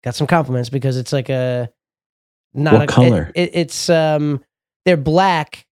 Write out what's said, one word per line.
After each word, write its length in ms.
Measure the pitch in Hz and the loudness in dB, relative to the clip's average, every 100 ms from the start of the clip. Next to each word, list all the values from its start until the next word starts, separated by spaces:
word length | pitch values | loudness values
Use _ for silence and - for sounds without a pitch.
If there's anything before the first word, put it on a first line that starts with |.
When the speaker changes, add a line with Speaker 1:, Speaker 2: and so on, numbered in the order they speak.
Speaker 1:
got 100 | 123 | -8
some 140 | - 147 | -6 0
compliments 400 | 170 131 127 120 | 0 0 -4 -4
because 260 | 135 135 127 | -4 -4 -4
it's, 160 | 120 | -4
like, 160 | 143 127 | -6 -4
a, 420 | 131 127 123 120 _ _ _ _ _ _ _ _ | -4 -4 -4 -8 _ _ _ _ _ _ _ _
not 200 | 135 143 | -4 2
Speaker 2:
What 80 | 110 | 4
Speaker 1:
a, 40 | 143 | 4
Speaker 2:
color? 460 | - 127 104 78 | 4 4 4 -2
Speaker 1:
it, 140 | - 175 | -4 -2
it, 20 | |
it's, 360 | 175 156 - - | -2 -4 -4 0
um, 540 | 165 156 151 147 143 _ _ _ _ | 2 2 0 -2 -4 _ _ _ _
they're 120 | - 170 | 0 0
black 720 | 139 165 190 170 151 - _ | 2 2 2 0 -4 -14 _